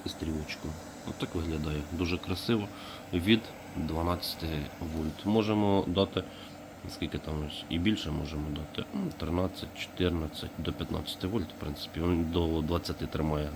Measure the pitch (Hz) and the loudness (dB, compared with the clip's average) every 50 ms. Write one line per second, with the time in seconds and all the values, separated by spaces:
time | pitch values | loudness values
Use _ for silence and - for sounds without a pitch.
0 | - - - - - 80 78 78 78 - - - - 80 78 82 - - - - | 0 -6 -6 -4 -2 -2 -2 -2 -2 -4 -6 -6 -6 -8 -8 -8 -10 -12 -12 -10
1 | - - 90 - 143 - - 87 80 82 80 76 76 80 76 76 73 - 85 82 | -10 -8 -6 -4 -6 -4 -2 -2 0 0 0 0 0 0 0 -2 -2 -2 0 0
2 | 90 85 90 82 - 95 95 - - - 117 107 101 98 - - - - - - | 2 2 2 0 0 -2 -2 -2 2 2 2 2 2 0 -6 -10 -12 -12 -12 -12
3 | - - - 90 85 101 117 110 - - - - - - - 82 80 78 80 80 | -8 0 0 2 6 8 6 6 6 -2 -10 -12 -12 -8 -4 -2 -2 0 2 2
4 | 85 87 87 85 - - - - 82 80 80 73 71 - - - 82 80 80 80 | 4 2 2 2 0 -4 -4 -4 -2 -2 -2 -2 -2 -4 -6 -6 -6 -4 -2 -2
5 | 78 78 80 - - 98 107 113 107 107 107 107 104 101 98 98 - - 90 95 | -2 -2 -2 -2 0 4 4 4 6 6 4 6 6 6 6 6 4 4 4 4
6 | 98 98 - 92 - - - - - - - - - - - - - 90 - - | 4 4 2 -2 -4 -4 -8 -12 -14 -14 -14 -14 -14 -14 -14 -12 -10 -10 -4 -4
7 | 80 76 - 73 - 78 78 76 76 73 - - - - - 85 87 104 107 104 | -4 -2 -2 -4 -2 -2 -2 -2 -2 -4 -6 -8 -6 -2 0 2 4 4 4 4
8 | - 80 73 76 76 73 78 73 76 76 73 76 78 - - - - - - 101 | 0 -2 -2 -2 -2 -2 -2 -4 -2 -2 -4 -4 -6 -6 -6 -8 -8 -4 -4 -2
9 | 95 - - - 80 78 82 87 92 90 - - - - - - - - - - | -2 -2 -2 -4 -2 0 2 2 2 0 -2 -6 -10 -10 -8 -10 -10 -10 0 2
10 | 92 87 82 85 80 76 - - - 82 - - 76 76 78 - 80 78 82 80 | 4 4 4 4 0 -2 -4 -6 -8 -8 -6 -4 -2 -2 -2 -2 -2 -2 -2 -2
11 | 76 - - - - 92 104 113 82 - - - 78 78 73 - - - - 78 | -2 -4 -4 -2 -2 0 0 0 -2 -2 -6 -6 -6 -6 -4 -6 -8 -6 -4 0
12 | 82 87 87 82 85 80 82 87 85 80 82 80 78 78 85 82 - - 78 - | 4 4 4 4 4 4 4 4 4 4 4 2 2 2 2 0 0 -2 -2 -2
13 | - 73 - 78 78 78 76 76 76 76 76 | -4 -2 0 0 2 2 2 2 0 0 0